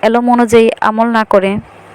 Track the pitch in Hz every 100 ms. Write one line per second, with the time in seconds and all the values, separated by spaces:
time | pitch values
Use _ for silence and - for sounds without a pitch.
0 | 220 233 240 240 233 226 226 - - 214
1 | 233 226 220 202 190 208 - - -